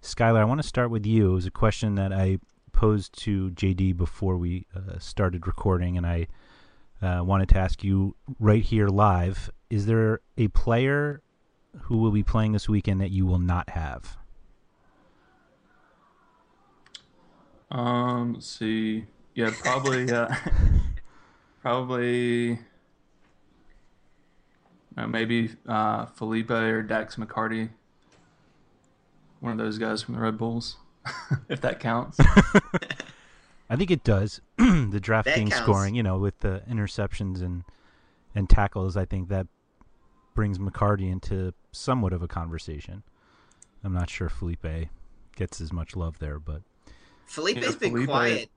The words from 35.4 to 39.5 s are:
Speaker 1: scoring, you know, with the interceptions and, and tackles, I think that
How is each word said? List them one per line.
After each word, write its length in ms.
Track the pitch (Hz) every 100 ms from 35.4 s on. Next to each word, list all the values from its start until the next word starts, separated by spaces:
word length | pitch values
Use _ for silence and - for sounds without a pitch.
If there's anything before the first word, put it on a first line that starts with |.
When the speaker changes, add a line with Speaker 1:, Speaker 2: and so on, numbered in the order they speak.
| 107 123
Speaker 1:
scoring, 380 | 113 98 98
you 80 | 117
know, 160 | 107 92
with 200 | 101 -
the 220 | 107 95 -
interceptions 720 | 113 101 - 101 - 101 92
and, 220 | 90 90 90 _ _ _ _ _ _
and 140 | 104 95
tackles, 480 | - 101 - 95 92
I 80 |
think 240 | 92 98 90
that 180 | 98 92